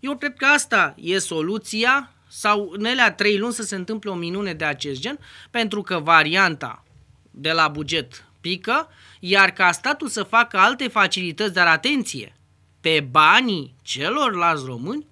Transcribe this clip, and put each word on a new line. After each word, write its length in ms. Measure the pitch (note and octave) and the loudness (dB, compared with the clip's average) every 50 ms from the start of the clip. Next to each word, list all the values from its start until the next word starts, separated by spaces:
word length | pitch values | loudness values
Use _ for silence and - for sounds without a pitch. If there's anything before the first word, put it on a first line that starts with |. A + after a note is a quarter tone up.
Eu 160 | - C4+ D4 | -6 -8 -8
cred 180 | - - D4 B3 | -6 -6 -8 -6
că 100 | - C4+ | -2 2
asta 480 | C4+ D4 C#4+ - - - G3+ F3 D3 C3+ | 2 4 2 2 2 2 2 2 2 0
e 220 | - - E3 F3+ G3 | -8 -6 -2 -2 -2
soluția, 920 | - - F3 D#3+ D#3 E3+ G#3 A3 - - - G#3+ A3+ B3 C4 C#4 C4+ - _ _ _ _ | -2 -2 -4 -4 -4 -2 -4 -6 -6 -6 -4 0 2 2 2 2 0 -6 _ _ _ _
sau 400 | - - - G#3+ G#3 G#3 G#3 F3+ E3 | -18 -4 0 0 0 0 0 -6 -6
în 80 | G3+ G#3 | -4 -2
alea 280 | A3+ B3 C4 A#3+ G#3+ E3 | -2 2 2 2 2 2
trei 260 | - G3+ G#3 G#3 G3 | 0 0 0 2 0
luni 140 | G#3 A#3+ A#3 | -2 -4 -6
să 100 | A#3 A3 | -6 -8
se 120 | F#3 G3+ | -8 -8
întâmple 360 | F#3+ F3+ F3 A3 A3 - G3+ | -8 -8 -8 -8 -8 -8 -8
o 40 | F#3+ | -8
minune 380 | F3 E3+ E3+ F3+ G3 G#3 F#3+ E3+ | -6 -6 -6 -6 -6 -6 -6 -6
de 120 | D#3 D#3+ | -4 -4
acest 360 | D3+ D3 C3 - D3 C#3 B2+ | -4 -4 -4 -6 -8 -8 -8
gen, 180 | D3 A3+ C#4+ D4 - - - - - _ | -8 -8 -10 -10 -14 -20 -20 -20 -20 _
pentru 320 | _ A#3+ A3+ G#3+ G3 G#3 F#3+ | _ -4 -4 -2 -4 -6 -4
că 160 | - F#3+ E3+ | -4 -4 -4
varianta 880 | D3 D#3 E3+ D#3+ D3+ D3+ E3 F#3+ G3 F3+ D#3+ C3 D3 A#2+ A2+ - _ _ _ - _ _ _ _ _ _ | 4 6 6 6 6 6 2 2 2 2 0 -4 -10 -12 -12 -14 _ _ _ -20 _ _ _ _ _ _
de 220 | _ - C#3 D#3 D#3+ | _ -10 -6 -2 2
la 160 | E3 D#3+ D3+ | 2 2 2
buget 600 | D3 D3 D#3 C#3 D#3+ E3 C3+ - - - - _ _ _ | 0 -4 -6 -4 -4 -4 -4 -6 -14 -20 -20 _ _ _
pică, 480 | _ E3+ F#3 F3+ - G#3+ A#3+ D4 D#4+ - _ _ _ - - _ | _ -8 -8 -6 -4 -2 -2 -2 -2 -4 _ _ _ -20 -20 _
iar 300 | - F3+ F#3+ G3 G3 F#3 | -4 0 4 4 4 4
ca 220 | F3+ - F#3+ F3+ E3+ | 4 2 2 2 2
statul 360 | - - B3+ D4 C#4+ D#4+ A#3+ | 0 -4 -4 -4 -4 -6 -8
să 140 | - A3 G3 | -6 -6 -8
facă 340 | - - A3+ A#3 - - | 0 2 2 2 2 4
alte 320 | F#3+ F#3 A3 C4+ B3 C#4 A#3+ | 4 4 4 4 0 -6 -4
facilități, 640 | - A3 G3 F3+ - F#3+ F3+ F3 D#3 - G#3+ G#3 F3 | 0 2 2 2 0 -4 -6 -8 -6 -4 -4 -2 2
dar 140 | F#3 F3+ | 2 4
atenție, 680 | E3+ D#3+ D#3+ - C4 D4 C#4 A3+ - - C3+ G#2 - _ _ _ _ _ _ _ _ _ _ | 4 4 2 0 -2 -2 -2 -4 -6 -10 -12 -14 -16 _ _ _ _ _ _ _ _ _ _
pe 260 | _ D#3+ D#3+ D3+ D3 C3 | _ 0 0 0 -2 0
banii 640 | B2 D#3 D3+ D#3 F3+ A#3 B3+ A#3+ G3+ E3 C#3 B2+ - _ _ | 2 4 6 6 6 6 4 2 -4 -4 -8 -12 -16 _ _
celorlalți 840 | - - C3 C#3+ E3+ A#3 D4 D4 B3 G3+ F3+ E3+ E3+ D#3+ D3 C3 | -12 -10 -6 -4 -4 -2 0 -2 -2 0 0 0 0 0 -2 -4
români 420 | C3 B2+ A#2 B2 E3+ B3 D4+ D4 _ | -10 -10 -10 -8 -8 -8 -10 -10 _